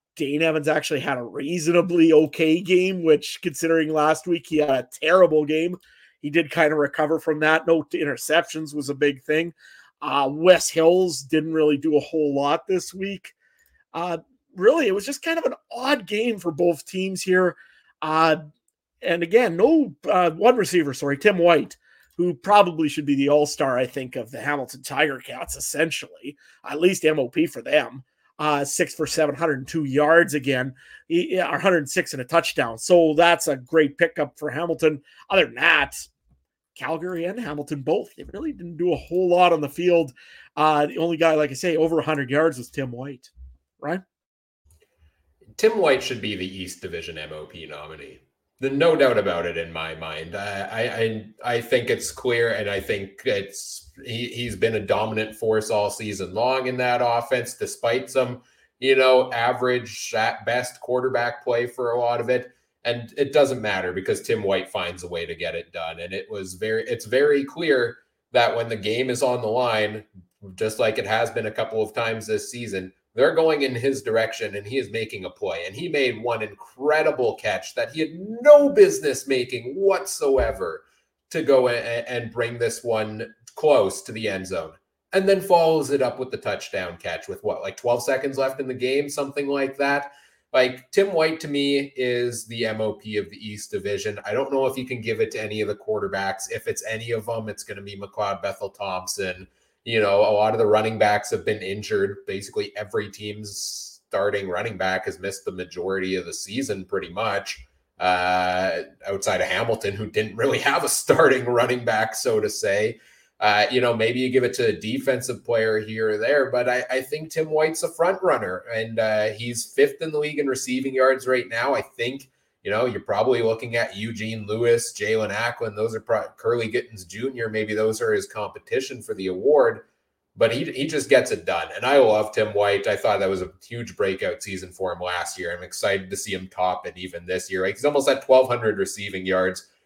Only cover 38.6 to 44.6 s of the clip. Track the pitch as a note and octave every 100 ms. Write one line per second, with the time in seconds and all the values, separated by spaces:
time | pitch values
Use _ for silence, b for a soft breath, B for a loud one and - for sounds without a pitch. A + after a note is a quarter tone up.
38.6 | F3 D#3 F3+ D#3+ - F3 F3+ F3 F3 D#3+
39.6 | C#3 - F3+ E3+ C#3+ - B B B D3+
40.6 | D#3 D3 D3 C3 E3+ E3 E3 D#3 D3 C3
41.6 | F3+ D#3 D#3+ D#3+ D3+ D3+ B2 C#3+ E3 B2+
42.6 | A#2 C#3+ C3 A#2+ C#3 B2+ _ - - -
43.6 | _ - C#3+ F#3 - _ _ _ _ _